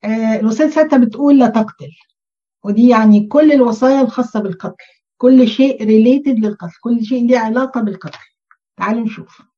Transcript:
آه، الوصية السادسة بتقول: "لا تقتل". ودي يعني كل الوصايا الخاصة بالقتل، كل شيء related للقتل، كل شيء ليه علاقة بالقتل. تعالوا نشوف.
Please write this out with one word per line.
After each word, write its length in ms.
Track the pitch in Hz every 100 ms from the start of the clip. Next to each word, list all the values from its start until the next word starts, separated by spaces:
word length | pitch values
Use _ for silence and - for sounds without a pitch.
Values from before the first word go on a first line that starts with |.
آه، 320 | 214 226 220 214
الوصية 240 | 220 226
السادسة 320 | 302 311 302 269
بتقول: 420 | 240 - 285 285
"لا 100 | 233
تقتل". 420 | 226 214 - 139 _ _ _ _ _ _ _
ودي 240 | 202 208 247
يعني 380 | 220 220 208 208
كل 260 | 294 311
الوصايا 480 | 285 240 214 254 269
الخاصة 400 | 254 - 240 220
بالقتل، 440 | 196 175 180 - - _ _ _
كل 320 | 247 262 240
شيء 360 | - 269 262
related 600 | 214 220 226 277 285 233
للقتل، 280 | 214 208 175 _
كل 240 | 233 233
شيء 220 | 214 254 240
ليه 120 | 247
علاقة 420 | 220 233 262 254
بالقتل. 380 | 214 175 165 - _ _ _ _ _ _
تعالوا 240 | 202 226
نشوف. 420 | 220 - - _ _